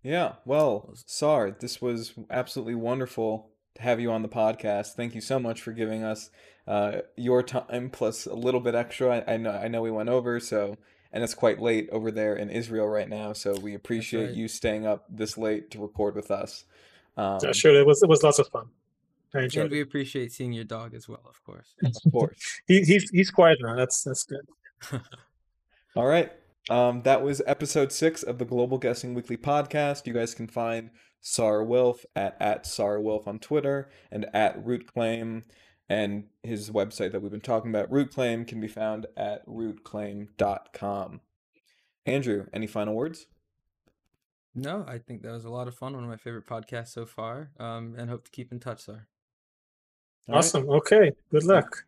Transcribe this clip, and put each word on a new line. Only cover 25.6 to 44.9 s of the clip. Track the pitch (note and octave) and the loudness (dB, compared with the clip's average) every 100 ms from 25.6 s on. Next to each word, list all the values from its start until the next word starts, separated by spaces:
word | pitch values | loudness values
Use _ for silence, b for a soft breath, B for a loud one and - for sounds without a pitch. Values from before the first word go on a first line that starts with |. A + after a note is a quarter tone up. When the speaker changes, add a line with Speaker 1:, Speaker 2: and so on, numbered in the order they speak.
| _ _ _ - | _ _ _ 0
Speaker 1:
All | B2+ | 4
right. | E3 - - _ _ - | 4 2 -6 _ _ -2
Um, | A#2+ B2 A#2+ | 2 2 2
that | A#2+ C3+ | 4 4
was | C#3 C#3 C3+ | 2 -2 -2
episode | C#3+ D3 D#3+ C3+ | -2 0 0 0
six | - D#3+ D#3+ | 2 0 0
of | - A#2+ | -8 -6
the | A#2+ | -2
Global | B2 B2 C3 | 0 0 0
Guessing | B2+ B2 B2 | -2 -2 -6
Weekly | B2 A#2+ A#2 | -8 -6 -6
podcast. | C#3+ D3 C#3 D3+ C#3+ C#3+ - | 0 0 0 0 0 -2 -4
You | |
guys | A#2+ A#2 | -2 -2
can | - A2+ | -6 -8
find | A#2+ A#2 A#2 A2+ _ _ _ | -4 -2 -4 -8 _ _ _
Sar | - - A2 G#2+ | -6 0 2 2
Wilf | A2 B2 B2 A#2+ - | 4 4 4 2 -6
at, | - G2 - | -4 -4 -2
at | G#2 - - | -2 -2 -4
Sar | - G2+ G#2 | -2 0 0
Wilf | G#2+ G#2+ G#2 | 0 -2 -4
on | A2 | -10
Twitter | - D3+ C#3 C#3 C3+ b b | -2 0 0 -2 -6 b b
and | G#2+ G#2 | -8 -2
at | G#2 G#2+ - A2 | 2 2 0 -4
Root | B2 - | -4 -4
Claim. | - A2+ A#2 A2+ A2+ A2 _ _ _ _ | -2 -2 -2 -4 -10 -14 _ _ _ _
And | G#2+ G2+ G#2 G2+ _ | -2 0 -4 -10 _
his | A2 A2 G#2 | -8 -8 -2
website | G#2+ G2+ - F#2+ | -2 -2 -2 -4
that | F#2+ | -4
we've | G2+ | -8
been | G#2+ | -10
talking | - A2+ A2+ | -2 -2 0
about, | G#2+ G2+ | -4 0
Root | C3+ C#3 | 0 0
Claim, | - B2 A2+ | -2 -2 -2
can | A#2 A2+ | -6 -8
be | A2 | -8
found | A2 A2 G#2+ A2+ - | -6 -4 -4 -10 -8
at | G#2+ G#2 - | -6 -6 -10
root | A2 A2+ - - | -8 -8 -8 -10
claim | G#2 G#2 G2+ G#2 - | -8 -8 -10 -14 -2
dot | G2+ G2 - | -2 -2 -10
com. | - G2+ G2+ F#2 - _ _ _ _ _ _ _ _ - | -10 -6 -6 -8 -14 _ _ _ _ _ _ _ _ -2
Andrew, | C3+ B2 G2+ G2 | -2 0 -2 -4
any | G#2+ A2 | -8 -4
final | A2 G#2 | -4 -2
words? | A2 D3+ E3 - _ _ _ _ _ _ _ _ _ _ _ _ | -2 -4 -8 -20 _ _ _ _ _ _ _ _ _ _ _ _
Speaker 2:
No, | B2 C3+ G3 | -12 -8 -8
I | D3 | -8